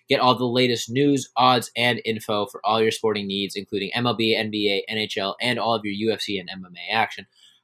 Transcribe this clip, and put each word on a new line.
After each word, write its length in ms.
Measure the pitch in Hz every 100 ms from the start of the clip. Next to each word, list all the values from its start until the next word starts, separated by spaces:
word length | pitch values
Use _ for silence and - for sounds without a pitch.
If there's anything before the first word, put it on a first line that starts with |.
| _
Get 120 | 135
all 160 | 127 117
the 100 | 123
latest 420 | 123 127 117 -
news, 400 | 123 143 139 127 -
odds, 360 | 127 123 - -
and 260 | 120 113 110
info 400 | 107 - 104 101
for 160 | -
all 200 | 101 113
your 80 | 110
sporting 340 | 107 110 104 98
needs, 300 | 98 95 101
including 360 | 98 104 98 120
M 100 | 123
L 80 |
B, 220 | 110 110 107
N 160 | 107
B 180 | 107 104
A, 220 | 98 -
N 80 | 110
H 180 | 107 -
L, 200 | 98 -
and 160 | 117 117
all 160 | 107
of 120 | 113 104
your 80 |
U 180 | 101 110
F 100 | 101
C 160 | - 98
and 120 | 87
M 120 | 92
M 100 | 90 87
A 180 | 87
action. 320 | 110 - - 95 _ _ _